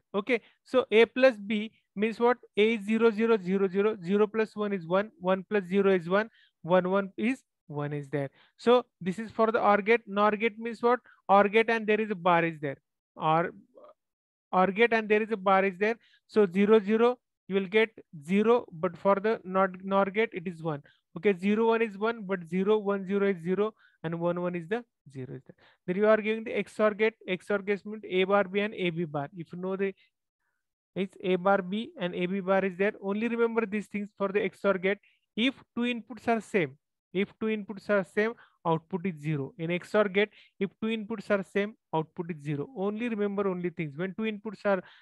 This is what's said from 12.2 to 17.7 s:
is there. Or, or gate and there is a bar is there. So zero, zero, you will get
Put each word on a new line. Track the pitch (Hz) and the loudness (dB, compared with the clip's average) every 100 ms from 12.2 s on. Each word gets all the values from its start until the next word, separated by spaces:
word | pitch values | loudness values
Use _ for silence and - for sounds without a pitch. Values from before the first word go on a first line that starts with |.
| 180 170 | 4 4
is | 165 156 | 2 -2
there. | 147 135 _ _ _ - | -8 -8 _ _ _ -4
Or, | 160 160 175 196 _ - - _ _ _ _ _ _ | 0 2 0 -8 _ -20 -20 _ _ _ _ _ _
or | 185 185 | 2 2
gate | 190 233 | 2 2
and | 226 214 | 2 2
there | 214 | 0
is | 214 | 2
a | 214 | -2
bar | 190 190 196 | 2 4 2
is | 180 | 0
there. | 208 233 _ _ _ | -2 -2 _ _ _
So | 220 196 | 2 4
zero, | 190 202 220 | 4 6 6
zero, | 196 220 240 247 _ _ - | 4 2 2 0 _ _ -4
you | 196 | -4
will | |
get | 190 | 0